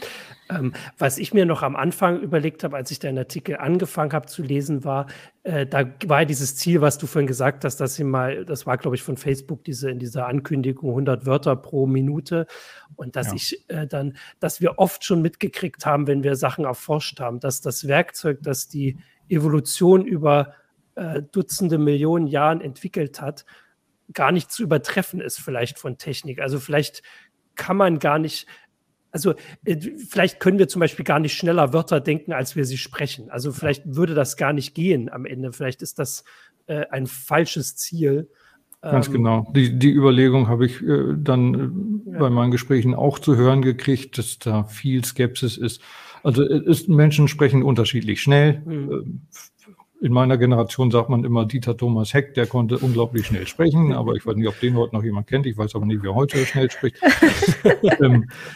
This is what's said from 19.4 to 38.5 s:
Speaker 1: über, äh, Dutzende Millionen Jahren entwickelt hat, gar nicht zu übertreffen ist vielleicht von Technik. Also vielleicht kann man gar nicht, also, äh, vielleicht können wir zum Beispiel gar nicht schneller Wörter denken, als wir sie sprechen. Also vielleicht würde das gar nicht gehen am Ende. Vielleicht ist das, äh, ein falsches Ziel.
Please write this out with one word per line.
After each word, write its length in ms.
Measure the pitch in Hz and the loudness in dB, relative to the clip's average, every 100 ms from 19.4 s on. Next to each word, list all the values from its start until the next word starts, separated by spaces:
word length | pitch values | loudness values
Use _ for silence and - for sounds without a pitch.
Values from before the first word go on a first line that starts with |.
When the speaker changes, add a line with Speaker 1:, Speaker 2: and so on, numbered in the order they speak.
| 156 151 135 - 180 185 185 | 2 0 0 2 6 6 4
Speaker 1:
über, 480 | 165 151 147 139 - _ _ _ | 0 4 4 2 -6 _ _ _
äh, 260 | - 170 147 147 | -12 -8 -8 -6
Dutzende 460 | 196 - - 175 160 | -4 -4 -2 0 2
Millionen 500 | 147 143 151 170 151 | 2 2 2 0 0
Jahren 360 | 143 151 165 | 2 2 0
entwickelt 580 | 147 127 180 190 143 - | -4 -10 -8 -6 -6 -8
hat, 240 | 135 135 - - _ _ _ _ - | -12 -12 -16 -20 _ _ _ _ -12
gar 180 | - 143 | -2 2
nicht 180 | 175 - | 0 -2
zu 120 | - | -6
übertreffen 580 | 190 151 - 196 185 180 | 0 0 0 -4 -4 -6
ist 180 | - - | -10 -10
vielleicht 400 | - 123 123 - | -8 -6 -6 -8
von 200 | 135 120 | -12 -10
Technik. 420 | - 127 143 127 | -10 -10 -10 -8
Also 180 | 139 139 | -6 -6
vielleicht 440 | 135 147 139 - - - _ _ _ - | -2 -2 -2 -8 -20 -20 _ _ _ -10
kann 200 | - 190 | -4 2
man 220 | 196 160 | 2 2
gar 200 | 151 151 | 0 0
nicht, 280 | 156 - - - _ _ _ _ _ | -2 -6 -14 -20 _ _ _ _ _
also, 240 | 160 180 - - - | -4 -2 -2 -8 -10
äh, 120 | - 160 202 311 233 | -4 -4 -4 -12 -6
vielleicht 320 | 208 185 - | 0 0 2
können 180 | 185 196 | 2 4
wir 100 | 190 | 2
zum 120 | 180 | 2
Beispiel 240 | 160 - | 0 0
gar 140 | 147 151 | 0 0
nicht 180 | 151 - | 0 -2
schneller 380 | 170 170 139 | 0 2 2
Wörter 260 | 160 165 151 | 2 0 0
denken, 320 | 139 151 156 | 0 -4 -4
als 240 | 143 131 160 | -6 -4 -4
wir 80 | |
sie 140 | 127 131 | -4 -6
sprechen. 520 | - - 143 - 110 | -10 -8 -8 -8 -12
Also 220 | 123 143 | -8 -8
vielleicht 300 | - 151 143 | -4 -4 -4
würde 300 | 156 135 170 | -4 -2 0
das 240 | 151 127 - | 0 0 0
gar 160 | 143 | -2
nicht 200 | 147 131 | -2 -4
gehen 360 | - 180 147 117 | -2 0 0 -2
am 160 | 123 131 | -8 -10
Ende. 260 | 127 131 | -8 -10
Vielleicht 300 | 123 131 - | -6 -8 -8
ist 160 | 156 - | -10 -8
das, 260 | 135 - - - _ _ - | -8 -8 -16 -20 _ _ -8
äh, 200 | 151 147 | -6 -6
ein 160 | 135 127 | -6 -8
falsches 680 | - - 151 165 - 127 - | -10 -2 0 0 -4 -8 -8
Ziel. 540 | - 165 143 143 160 _ _ | -8 -2 0 0 -4 _ _